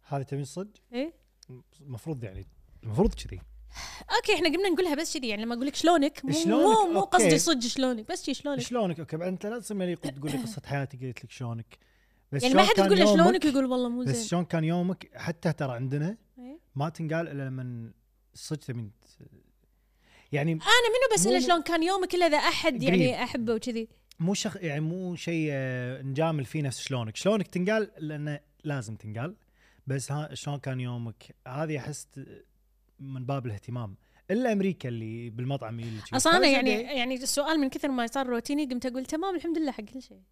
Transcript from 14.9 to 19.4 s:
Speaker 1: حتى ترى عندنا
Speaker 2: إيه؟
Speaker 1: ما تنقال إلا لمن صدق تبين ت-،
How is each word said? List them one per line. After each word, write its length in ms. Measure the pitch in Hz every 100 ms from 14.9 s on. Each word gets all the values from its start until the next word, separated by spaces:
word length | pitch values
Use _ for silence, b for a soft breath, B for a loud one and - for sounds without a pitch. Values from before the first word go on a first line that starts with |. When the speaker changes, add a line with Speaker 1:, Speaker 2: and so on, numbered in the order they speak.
| 180 - -
Speaker 1:
حتى 360 | - 165 175
ترى 220 | 147 139
عندنا 420 | 120 131 143 160 226 _ -
Speaker 2:
إيه؟ 200 | 247 311 _
Speaker 1:
ما 140 | 139 151
تنقال 400 | 165 165 160 170
إلا 200 | 143 135
لمن 440 | 131 127 120 113 - _ _ _
صدق 240 | - - 151
تبين 320 | - 120 107
ت-، 320 | _ _ _ - -